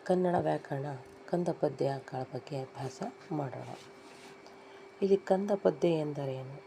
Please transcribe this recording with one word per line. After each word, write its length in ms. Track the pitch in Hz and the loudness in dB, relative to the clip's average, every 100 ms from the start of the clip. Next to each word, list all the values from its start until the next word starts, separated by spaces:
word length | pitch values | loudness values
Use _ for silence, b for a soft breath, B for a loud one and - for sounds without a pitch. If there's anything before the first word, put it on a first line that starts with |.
ಕನ್ನಡ 300 | - 180 180 | 4 4 6
ವ್ಯಾಕರಣ 520 | 175 156 151 - 139 143 135 - - - | 4 2 0 -2 -4 -4 -6 -12 -18 -2
ಕಂದ 200 | 175 175 156 | 2 2 2
ಪದ್ಯಗಳ 600 | 151 135 139 135 - 131 | 0 2 0 0 -4 -6
ಬಗ್ಗೆ 380 | 131 135 - 139 | -4 -6 -6 -6
ಅಭ್ಯಾಸ 400 | 131 - 135 - 214 - - | -6 -8 -10 -6 -8 -10 -6
ಮಾಡೋಣ. 360 | 156 135 123 123 - - - - - - - B B B B B - | -4 -4 -6 -10 -12 -14 -18 -18 -18 -18 -18 B B B B B -2
ಇಲ್ಲಿ 140 | 196 190 | 4 4
ಕಂದ 340 | - 190 202 202 | 6 4 4 4
ಪದ್ಯ 260 | 185 151 175 | 4 4 4
ಎಂದರೇನು? 760 | 160 151 143 139 131 131 139 | 4 2 -2 -4 -4 -8 -12